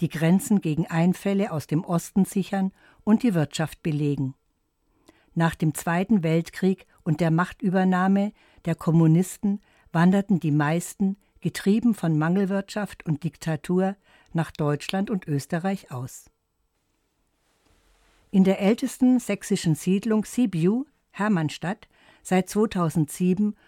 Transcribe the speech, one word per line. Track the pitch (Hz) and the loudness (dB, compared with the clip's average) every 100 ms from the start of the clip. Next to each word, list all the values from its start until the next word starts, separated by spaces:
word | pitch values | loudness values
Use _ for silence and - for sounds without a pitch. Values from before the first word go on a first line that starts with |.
die | 165 | -6
Grenzen | 160 165 190 - 202 | 0 2 2 2 0
gegen | 160 147 170 | 0 -2 -2
Einfälle | 165 175 180 196 196 214 | 0 2 0 -2 -2 -2
aus | 160 - | -4 -4
dem | 151 | -4
Osten | - 170 - - | -2 -4 -2 0
sichern | 190 202 180 196 190 - _ _ | 0 0 -4 -2 -4 -6 _ _
und | - 220 | 0 2
die | 247 | 2
Wirtschaft | 175 147 - 156 - | 0 -2 -4 -6 -6
belegen. | 175 147 147 143 135 - _ _ _ _ _ _ _ _ _ | -6 -2 -2 -2 -4 -8 _ _ _ _ _ _ _ _ _
Nach | - 165 | -2 -2
dem | - 160 | 0 -4
Zweiten | - - 170 196 214 | -2 -2 -2 0 0
Weltkrieg | 160 160 165 - 185 190 - _ | 2 0 -2 -2 -2 -2 -6 _
und | - 151 | -4 0
der | 165 | 2
Machtübernahme | 160 180 - 202 190 185 180 185 196 202 - _ _ | 2 0 -2 -2 2 2 2 2 2 0 -6 _ _
der | - | -6
Kommunisten | 160 - 165 160 160 180 - 202 202 _ _ _ | -4 2 4 6 4 2 -2 -4 -4 _ _ _
wanderten | 165 175 196 196 180 | 2 4 4 2 0
die | 160 | 2
meisten, | 147 147 165 - - 196 196 _ _ | 0 2 -2 -4 -4 -4 -4 _ _
getrieben | 170 - - 214 240 | -8 -4 0 2 2
von | 208 170 156 | 0 0 0
Mangelwirtschaft | 156 185 190 196 196 214 202 - - | 2 0 0 -4 -6 -8 -8 -8 -6
und | 147 | -4
Diktatur, | 160 - - 156 - 180 190 202 _ _ _ | -4 -8 -6 -6 -2 0 0 -4 _ _ _
nach | 165 156 | -4 -4
Deutschland | - 151 147 - 190 214 | -4 -2 -2 -4 -4 -2
und | 262 - | -4 -2
Österreich | 143 - 170 185 196 - | -4 -4 -4 -4 -6 -8
aus. | 127 123 - - _ _ _ _ _ _ _ _ _ _ _ _ _ _ _ _ _ _ _ _ | -12 -12 -14 -20 _ _ _ _ _ _ _ _ _ _ _ _ _ _ _ _ _ _ _ _
In | 196 | 4
der | 190 190 | 4 4
ältesten | 196 240 262 - 254 254 | 2 2 -2 2 4 4
sächsischen | - 202 - 196 170 | 0 -6 -2 -2 0
Siedlung | 151 - 196 220 214 | 0 0 0 0 -2
Sibiu, | 196 - 247 165 170 226 277 _ _ | -2 -2 -2 2 0 0 -4 _ _
Hermannstadt, | - 208 185 156 - 160 196 - _ _ _ | -6 0 0 -2 -4 -8 -8 -12 _ _ _
seit | - 185 180 | -2 0 0
zweitausendsieben | 208 214 190 165 165 151 - 180 185 208 - | 0 0 0 0 0 -2 0 0 2 0 -4